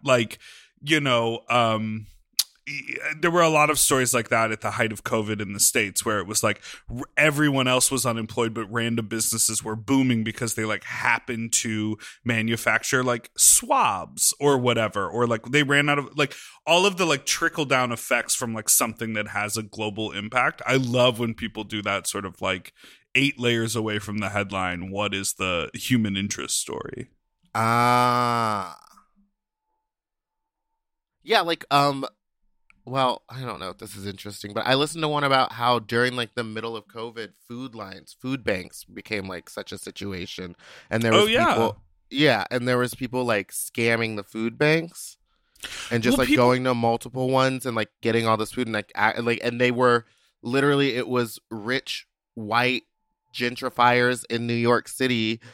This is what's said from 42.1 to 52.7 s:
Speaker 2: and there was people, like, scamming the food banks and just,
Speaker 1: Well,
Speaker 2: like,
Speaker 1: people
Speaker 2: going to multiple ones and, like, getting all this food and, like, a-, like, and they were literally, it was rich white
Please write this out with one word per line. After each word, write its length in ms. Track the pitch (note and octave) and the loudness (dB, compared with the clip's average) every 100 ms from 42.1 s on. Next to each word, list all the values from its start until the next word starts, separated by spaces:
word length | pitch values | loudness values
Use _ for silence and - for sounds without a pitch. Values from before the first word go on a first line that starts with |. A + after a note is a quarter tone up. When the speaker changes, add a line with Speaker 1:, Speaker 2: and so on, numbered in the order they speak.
| C3+ D3 A2 - | 2 4 4 0
Speaker 2:
and 160 | B2 B2 | -2 0
there 100 | B2 | 0
was 160 | B2 | 0
people, 300 | - B2 B2+ | -4 -6 -2
like, 280 | B2 G#2 F#2+ | 0 0 -2
scamming 640 | - - - A#2 A#2 A2+ G#2 | -8 -8 0 2 2 0 -4
the 60 | |
food 340 | G2 A2 A#2 A#2+ | -8 -4 -4 2
banks 600 | D3 D#3+ E3 - - - _ _ _ - - - - | 2 2 -2 -14 -18 -18 _ _ _ -18 -14 -12 -2
and 140 | A#2+ | 0
just, 140 | A#2 C3 | 2 2
Speaker 1:
Well, 80 | B2+ | 4
Speaker 2:
like, 20 | |
Speaker 1:
people 180 | C#4+ B2 | 4 6
Speaker 2:
going 180 | B2+ B2+ | 4 2
to 80 | |
multiple 560 | A#2+ A#2 A#2 B2 B2+ B2+ | 2 2 0 -4 -4 0
ones 360 | C3 C3 C3 C3 | 2 2 0 -4
and, 100 | A2+ | -2
like, 160 | G#2+ _ | -4 _
getting 260 | A2+ A2+ A2+ | 0 2 2
all 100 | A2 | 2
this 140 | A2 | 0
food 160 | - A2+ | -4 -4
and, 60 | |
like, 180 | G#2+ - - | -4 -6 0
a-, 260 | G#2+ - | 0 2
like, 180 | A#2 A#2 | 0 0
and 200 | A#2+ A#2+ | -2 2
they 100 | B2 | 2
were 340 | A#2+ B2+ A#2+ - _ _ _ | 4 4 4 0 _ _ _
literally, 520 | A#2 C3+ C#3+ C#3 C#3 A#2+ | -2 2 4 4 2 0
it 120 | B2 | -2
was 320 | B2 A#2 - - | -2 -2 -6 -12
rich 580 | A2+ G#2 C3 - - - _ _ A#2 | -10 -4 -4 -4 -10 -12 _ _ -12
white 480 | G#2 A#2 B2+ | -2 0 2